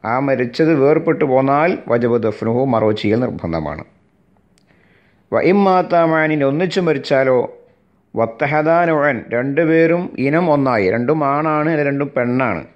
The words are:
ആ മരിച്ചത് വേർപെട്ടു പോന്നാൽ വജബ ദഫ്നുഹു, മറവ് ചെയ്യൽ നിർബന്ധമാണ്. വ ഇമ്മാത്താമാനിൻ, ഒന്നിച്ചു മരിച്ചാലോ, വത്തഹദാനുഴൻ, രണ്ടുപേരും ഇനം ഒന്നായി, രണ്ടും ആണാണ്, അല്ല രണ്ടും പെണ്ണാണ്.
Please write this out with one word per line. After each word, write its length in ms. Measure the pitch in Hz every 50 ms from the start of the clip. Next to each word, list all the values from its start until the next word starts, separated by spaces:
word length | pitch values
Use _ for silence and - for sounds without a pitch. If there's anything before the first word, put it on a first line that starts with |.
| - 110
ആ 40 | 117 131 139
മരിച്ചത് 460 | 139 135 120 131 120 120 - 160 156 165 139
വേർപെട്ടു 440 | 135 139 156 160 165 165 156 - 160 139
പോന്നാൽ 420 | 127 131 135 135 139 143 156 175 - - - -
വജബ 260 | 117 120 117 120 120 117 110
ദഫ്നുഹു, 360 | 110 104 - 107 113 117 123 135 135 120
മറവ് 200 | 113 110 107 107 104
ചെയ്യൽ 200 | - 104 104 120 127
നിർബന്ധമാണ്. 600 | 117 - - - 85 82 82 76 73 73 78 76 _ _ _ _ _ _ _ _ _ _ _ _ _ _ _ _ _ _ _ _ _ _ _ _ _ _ _ _ _
വ 100 | - 117 - 156
ഇമ്മാത്താമാനിൻ, 920 | 190 202 202 190 185 185 175 147 180 170 165 160 160 160 156 156 156 151 139 135
ഒന്നിച്ചു 320 | 139 156 185 175 - 196 180
മരിച്ചാലോ, 520 | 165 151 135 131 - 147 135 135 131 131 123 120 - - - - _ _ _ _ _ _ _ _ _ -
വത്തഹദാനുഴൻ, 1040 | 110 113 113 - - 147 135 151 151 151 160 165 170 175 165 160 151 143 147 131 110 - - 113
രണ്ടുപേരും 680 | 120 127 139 139 156 170 156 160 165 165 160 170 175 180 - - - 127
ഇനം 180 | 139 147 165 180 165 147
ഒന്നായി, 320 | 143 135 131 123 110 98 92 104
രണ്ടും 240 | 117 123 127 156 160 147 139 139
ആണാണ്, 360 | 147 156 160 151 151 151 156 165
അല്ല 120 | 151 147 143
രണ്ടും 220 | 139 139 143 143 -
പെണ്ണാണ്. 500 | 131 120 120 123 127 131 117 98 80 67 - _